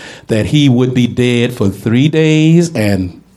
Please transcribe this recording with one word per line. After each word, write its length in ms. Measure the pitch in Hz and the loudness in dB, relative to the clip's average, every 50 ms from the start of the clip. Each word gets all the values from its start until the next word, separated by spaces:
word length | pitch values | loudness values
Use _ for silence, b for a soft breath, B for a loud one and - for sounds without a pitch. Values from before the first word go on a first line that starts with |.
| B B B B B | B B B B B
that 200 | - 117 110 104 | -4 -2 -2 0
he 220 | 95 - 151 147 139 | 0 0 2 2 2
would 240 | 123 120 127 127 127 | 2 2 0 0 0
be 140 | 127 120 | 0 -2
dead 460 | 117 98 107 123 123 120 120 117 117 120 | -2 -2 -2 -2 0 0 0 0 -2 -2
for 160 | - 107 98 | -2 -2 -2
three 400 | 98 - - 117 110 120 139 156 | -2 -4 -4 -2 0 2 2 2
days 680 | 156 160 160 156 156 156 156 160 160 170 170 170 - | 2 0 2 2 2 2 4 4 4 2 2 0 -2
and 460 | 113 107 104 101 95 92 92 87 - - _ _ | -2 -2 0 0 -2 -4 -6 -10 -14 -20 _ _